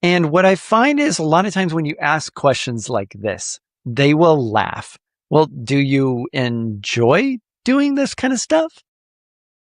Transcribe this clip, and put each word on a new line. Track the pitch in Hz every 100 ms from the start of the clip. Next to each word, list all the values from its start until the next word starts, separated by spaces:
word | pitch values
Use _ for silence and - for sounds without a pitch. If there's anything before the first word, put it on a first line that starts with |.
And | 175 180 165
what | 160 185
I |
find | 190 - 220 254 294
is | 294 -
a |
lot | 156 160 202
of |
times | 190 190
when | 160
you | 156 156
ask | 151 156 -
questions | - 143 127 - 117 104
like | 120 98 101
this, | 104 92 - - _ _
they | - 117 139
will | 151 170 156 120
laugh. | 107 95 - - - _ _ _
Well, | 143 156
do | 143 120 139
you | 139 139 135 123 120
enjoy | 143 123 117 113 107 101 - 117 147 269 254 _ _
doing | - 269 285 277
this | 277
kind | - 262
of | 262
stuff? | - 311 320 _ _ _ _ _ _ _ _ _